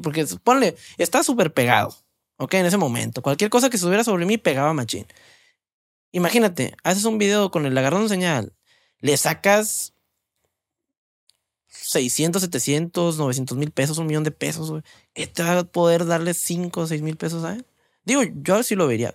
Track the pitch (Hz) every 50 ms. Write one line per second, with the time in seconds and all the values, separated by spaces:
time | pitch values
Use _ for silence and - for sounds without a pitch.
0 | 170 160 147 156 156 - - 90 - 233 247 277 254 185 - - - - - -
1 | 175 170 - 262 - - 262 233 190 156 - - 123 123 120 107 104 - - -
2 | _ _ _ _ _ _ _ - 135 131 - 190 180 175 180 208 170 135 113 117
3 | 110 113 113 - - 139 139 - 202 214 - 247 240 269 254 202 175 175 185 208
4 | 240 240 202 175 170 185 220 233 - 175 143 131 143 151 165 143 120 110 - 98
5 | - - - - - - - _ _ _ _ _ _ _ _ _ _ _ _ _
6 | _ _ - 180 180 - - 240 226 202 175 151 127 - - - - 160 185 202
7 | 202 226 220 214 208 202 202 208 202 185 - 170 151 139 131 131 131 139 165 196
8 | 220 220 202 185 180 175 156 123 101 95 - _ _ _ _ _ _ _ _ _
9 | - 139 143 135 - 156 160 160 - 196 202 214 214 214 - - - - - _
10 | _ _ _ _ _ _ _ _ _ _ _ _ _ _ _ _ _ _ _ _
11 | _ _ _ _ _ _ _ _ _ _ _ _ _ _ - - - - - 170
12 | 131 123 - - 151 170 170 196 185 175 170 131 - - 143 151 170 170 - 175
13 | 175 170 160 156 151 131 123 135 131 123 123 131 147 151 - - 135 147 156 160
14 | 165 156 151 151 156 151 147 - 139 147 160 160 156 160 156 156 151 - - -
15 | _ _ _ - - - - - 170 170 175 180 175 175 - 175 175 170 170 170
16 | 175 165 170 165 165 175 175 - - - 175 170 180 175 175 175 165 160 160 151
17 | 151 156 160 160 - 165 170 165 165 165 190 233 254 - _ _ _ _ _ _
18 | _ 180 254 285 254 170 - 151 139 165 185 214 254 - 220 190 170 139 120 107
19 | 95 -